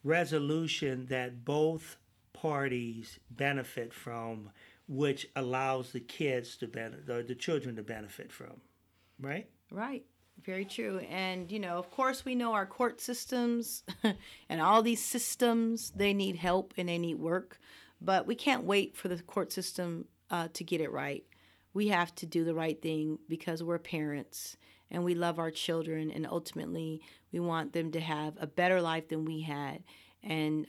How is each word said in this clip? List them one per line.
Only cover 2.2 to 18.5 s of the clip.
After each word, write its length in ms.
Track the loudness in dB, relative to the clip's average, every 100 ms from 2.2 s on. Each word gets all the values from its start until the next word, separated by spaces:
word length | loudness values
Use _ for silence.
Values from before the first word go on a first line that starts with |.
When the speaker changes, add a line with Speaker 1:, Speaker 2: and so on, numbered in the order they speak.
| _
Speaker 1:
parties 880 | -4 -2 0 0 0 -2 -8 -12 -18 _
benefit 640 | -2 0 0 -2 -6 -8
from, 580 | -8 -8 -6 -6 -8 -10 -18 -20 -20 -8
which 380 | 0 2 2 -2
allows 560 | -4 0 0 2 0 -2
the 100 | -8
kids 560 | -8 -2 2 2 -2 -8
to 120 | -8
ben-, 340 | -6 -8 -10 -4
the, 180 | -4 -4
the 80 |
children 400 | -4 0 0 0 -8
to 60 |
benefit 480 | -8 -8 -10 -14 -14
from, 300 | -14 -16 -18 _ _ _ _ _ -12
right? 280 | -6 -6 -8 _ _
Speaker 2:
Right. 340 | -6 -6 -6 -10 _ _ -16
Very 200 | -8 -6
true. 340 | -6 -4 -4 -4
And, 520 | -4 -4 -2 -4 -4
you 80 | -4
know, 200 | -2 -4
of 120 | -4
course, 340 | 0 0 0
we 100 | -2
know 180 | 0 2
our 140 | 2 0
court 340 | 0 0 0
systems 840 | -6 -6 -2 2 2 2 -2 -8 -10 0 0 0
<laughs> 320 | -8 -20 -6
and 120 | 4
all 220 | 8 8
these 220 | 8 2
systems, 840 | 0 -2 -2 4 4 6 4 0 -4 2
they 180 | 4
need 220 | 4 2 0
help 380 | 4 4 2 -4
and 120 | 0
they 100 | 0
need 200 | 0 0
work. 400 | 2 0 0 -18 -20 -20 -20 _
But 260 | 2 4 4
we 80 |
can't 300 | 0 2